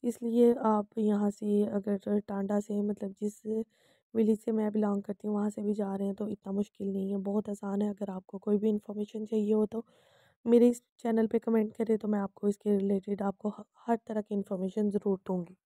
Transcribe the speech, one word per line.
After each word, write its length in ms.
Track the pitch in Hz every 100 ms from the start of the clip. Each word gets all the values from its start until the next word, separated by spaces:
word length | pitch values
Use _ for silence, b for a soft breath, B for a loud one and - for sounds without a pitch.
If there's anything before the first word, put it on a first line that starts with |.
इसलिए 500 | 247 226 233 233 240
आप 340 | 240 220 214 208 -
यहाँ 340 | 214 208 208
से 340 | 202 208 208 208
अगर 540 | 208 202 202 208 208
टांडा 400 | - 196 196 208
से, 220 | 202 208
मतलब 300 | 208 202 202
जिस 340 | 196 208 208 214 220 226 b b b b 226
विलेज 240 | 220 214
से 120 | -
मैं 200 | 220 214
बिलोंग 320 | 214 208 202
करती 240 | 202 202 208
हूँ 80 | 208
वहाँ 140 | 208
से 120 | 208
भी 120 | 208
जा 220 | 208 196 196
रहे 120 | 196
हैं 80 | 196
तो 120 | 208
इतना 240 | 208 -
मुश्किल 420 | 196 208 _ 196
नहीं 180 | 196 190
है, 60 | 202
बहुत 320 | 190 202 214
आसान 320 | 202 202 202
है। 80 | 208
अगर 200 | 196 202
आपको 280 | 185 - 196
कोई 200 | - 208
भी 120 | 214
इन्फॉर्मेशन 560 | 208 - 208 208 220 214
चाहिए 280 | 220 208
हो 120 | 214 214
तो 200 | 226 - b b b b b 233
मेरे 220 | 240 240
इस 140 | 240 _ _
चैनल 280 | 233 220 226
पे 120 | 226
कमेंट 340 | - 226 214
करें 240 | - 226 220
तो 100 | 214
मैं 120 | 208
आपको 280 | 196 - 208
इसके 300 | 202 - 202
रिलेटेड 440 | 196 202 190 202
आपको 280 | 196 196 208
ह-, 140 | - 208 _ -
हर 120 | 233 _
तरह 140 | 214
की 140 | 202 202
इन्फॉर्मेशन 540 | 196 190 185 202 208
ज़रूर 300 | 202 202 190 -
दूँगी। 300 | 185 170 -